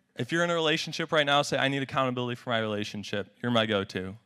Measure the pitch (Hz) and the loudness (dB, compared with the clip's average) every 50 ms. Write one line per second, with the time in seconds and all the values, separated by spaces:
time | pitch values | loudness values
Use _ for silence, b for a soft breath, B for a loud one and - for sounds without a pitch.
0 | b _ _ - 127 - 160 170 175 175 170 165 160 156 160 160 - 165 151 - | b _ _ -8 -6 -2 0 0 0 2 2 2 2 2 2 0 -2 -4 -6 -6
1 | 165 - 170 156 143 143 143 147 147 - 160 131 131 135 139 139 135 127 - 139 | -4 0 2 2 4 4 4 4 2 2 0 0 0 0 0 0 -2 -2 -2 0
2 | 135 127 123 123 123 120 120 120 - 127 117 113 110 107 104 104 104 - - 104 | 0 0 0 -2 -4 -4 -6 -6 -4 -2 -2 0 0 0 -2 -2 -4 -4 -6 -10
3 | 95 - - 104 95 - _ _ - 120 120 113 110 110 104 98 98 - - 95 | -8 -4 -4 -4 -6 -6 _ _ -2 2 4 4 4 4 2 0 0 -2 -4 -6
4 | 92 95 101 113 _ | -6 -8 -10 -14 _